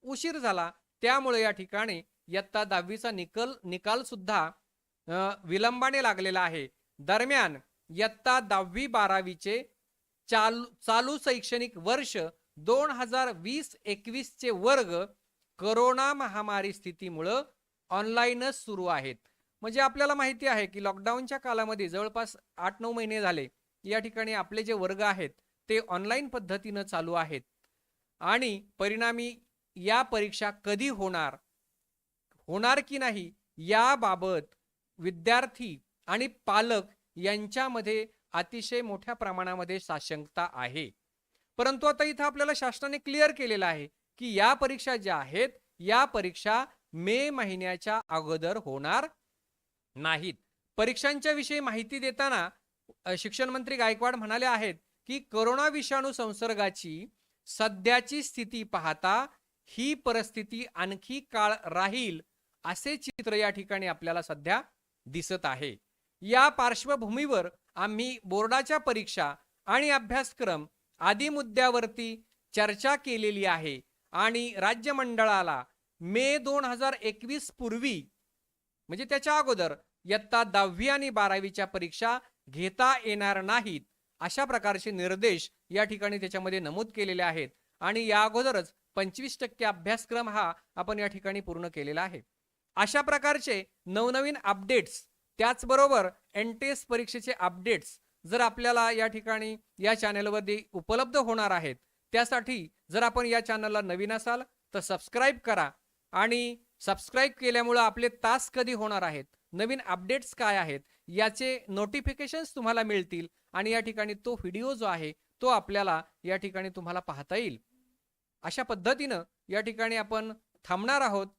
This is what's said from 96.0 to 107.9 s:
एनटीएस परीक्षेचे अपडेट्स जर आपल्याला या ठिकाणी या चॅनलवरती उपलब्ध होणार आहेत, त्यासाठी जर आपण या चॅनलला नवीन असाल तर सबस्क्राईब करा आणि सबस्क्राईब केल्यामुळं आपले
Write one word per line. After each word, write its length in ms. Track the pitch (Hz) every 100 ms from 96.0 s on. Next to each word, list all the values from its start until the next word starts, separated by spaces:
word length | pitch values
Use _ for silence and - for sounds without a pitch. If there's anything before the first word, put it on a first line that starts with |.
| 185 - _
एनटीएस 520 | 202 220 226 277 277 -
परीक्षेचे 460 | 240 233 247 226
अपडेट्स 680 | 247 185 180 185 202 139 - _ _ 165
जर 140 | 233
आपल्याला 520 | 233 226 240 240 233
या 160 | 226 220
ठिकाणी 500 | 220 220 220 220 220 _ _
या 140 | 196
चॅनलवरती 760 | 220 214 202 208 208 196 208 214
उपलब्ध 460 | 185 - 226 254 269
होणार 340 | 240 226 208
आहेत, 240 | 185 160 127 _ _ _
त्यासाठी 560 | 226 233 247 233 254 160 _ _
जर 120 | 175
आपण 220 | 233 247 240
या 200 | 233 233
चॅनलला 360 | 220 214 214
नवीन 300 | 196 180 202
असाल 300 | 220 220 240 247 _ _
तर 60 | 196
सबस्क्राईब 580 | - 180 - 233 262 247
करा 340 | - 208 147 - _ _ _
आणि 440 | - 214 240 240 240 _ _
सबस्क्राईब 520 | - 196 - 247 269 -
केल्यामुळं 420 | 254 240 240 240
आपले 260 | 226